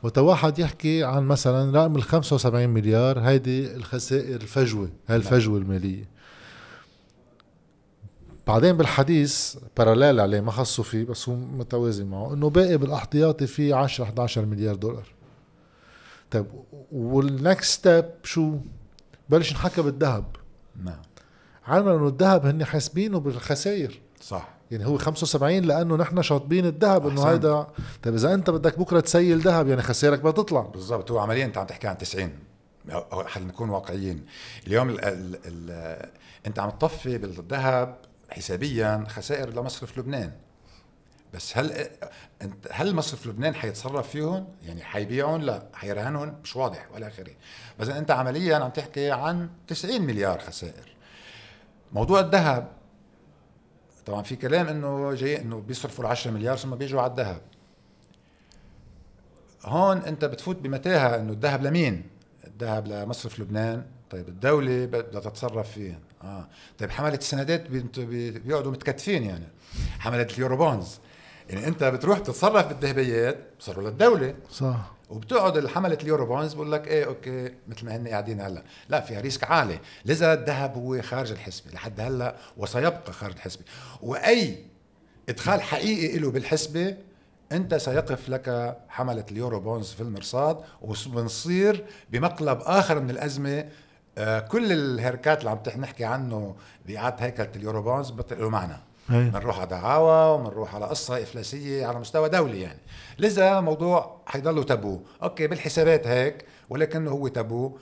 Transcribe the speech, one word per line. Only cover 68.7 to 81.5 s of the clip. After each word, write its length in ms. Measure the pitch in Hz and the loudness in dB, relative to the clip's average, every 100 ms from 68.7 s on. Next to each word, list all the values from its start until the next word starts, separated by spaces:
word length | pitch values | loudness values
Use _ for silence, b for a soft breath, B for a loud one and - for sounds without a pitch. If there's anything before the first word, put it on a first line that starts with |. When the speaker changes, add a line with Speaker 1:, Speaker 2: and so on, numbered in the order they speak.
Speaker 2:
متكتفين 520 | 131 - - - 190 | -4 -6 -4 -2 -2
يعني. 240 | 110 87 82 - B B B B | -2 -6 -12 -20 B B B B
حملة 280 | 113 120 117 | -4 -2 -2
اليورو 240 | - 131 131 | -2 -2 2
بونز. 420 | 160 113 85 - B B B B B | 2 2 -6 -14 B B B B B
يعني 180 | 95 131 | -6 -4
أنت 160 | 160 | 0
بتروح 360 | 139 131 151 196 | 0 2 2 2
تتصرف 480 | - 120 190 214 165 | 0 2 4 4 2
بالذهبيات، 680 | 139 139 139 127 113 117 147 - _ | 0 -2 0 2 2 0 -2 -10 _
صاروا 300 | - 92 104 | -12 -8 -8
للدولة. 460 | 110 220 208 135 73 - | 4 6 6 0 -6 -16
Speaker 1:
صح. 440 | - 135 123 104 - _ | -6 -4 -4 -8 -16 _
Speaker 2:
وبتقعد 480 | 110 107 - 190 156 | -14 -2 2 4 2
الحملة 400 | 139 175 185 160 | 0 -2 0 -2
اليورو 240 | 151 151 120 | 0 0 2
بونز 280 | 127 156 | -2 -4
بقول 180 | 151 151 | -6 -4
لك: 160 | 151 151 | -4 0
"إيه، 180 | 156 135 | 0 0
أوكي، 460 | 127 127 127 127 - - | -6 -8 -8 -10 -12 -16
مثل 180 | 113 117 | -14 -10
ما 100 | 110 | -8
هن 120 | 120 | -6
قاعدين 340 | 107 104 107 | -6 -4 -6
هلأ." 220 | 98 90 - B B | -6 -10 -14 B B
لا، 120 | 147 | -4
فيها 200 | 147 104 | -4 -8
ريسك 220 | 135 131 - | -6 -6 0
عالي، 280 | 160 117 82 B B 104 | 2 2 -4 B B -2
لذا 280 | 156 165 | 2 4
الذهب 420 | 156 123 135 139 123 | 4 0 -2 -4 -6
هو 260 | 123 131 | -6 -6
خارج 300 | - 127 123 | -4 -6 -6
الحسبة 400 | 107 - | -8 -12